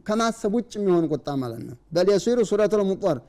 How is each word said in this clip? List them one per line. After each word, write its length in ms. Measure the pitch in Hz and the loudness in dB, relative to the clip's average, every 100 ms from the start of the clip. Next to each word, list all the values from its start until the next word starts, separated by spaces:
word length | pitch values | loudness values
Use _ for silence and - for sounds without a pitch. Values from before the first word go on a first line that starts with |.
ከማሰብ 500 | - 214 226 214 208 | -4 0 0 -2 -2
ውጭ 180 | 233 - | -2 -4
የሚሆን 300 | 208 196 175 160 | -4 2 2 2
ቁጣ 200 | 147 - 135 | -2 -4 -6
ማለት 240 | 123 - | -6 -8
ነው። 160 | - - - | -12 -16 -6
በል 200 | 165 180 | 0 2
የሲሩ 300 | 202 226 247 | 2 2 2
ሱረቱል 380 | 202 208 208 208 | 2 2 2 2
ሙጠር፣ 340 | 196 190 190 131 | 0 0 -2 -2